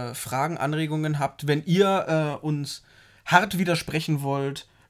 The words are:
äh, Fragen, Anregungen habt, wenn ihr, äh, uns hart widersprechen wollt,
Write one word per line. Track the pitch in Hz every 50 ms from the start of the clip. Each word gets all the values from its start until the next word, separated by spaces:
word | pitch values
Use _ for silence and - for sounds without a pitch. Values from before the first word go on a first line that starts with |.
| 123 120
äh, | 123
Fragen, | - - - - 131 139 160 170 -
Anregungen | - 143 151 156 160 151 151 156 156 156 151 143
habt, | 143 139 - - - 143
wenn | 147 151 151
ihr, | - 165 185 196 196 190 190 - - 160 156 156 147 143 -
äh, | -
uns | 156 151 147 143 - - - _ _ - - - - _ _ -
hart | - 160 180 196 196 196 175
widersprechen | 185 175 175 160 - - - 156 160 - 156 143
wollt, | 143 139 139 139 139 139 139 - - _ _ _ _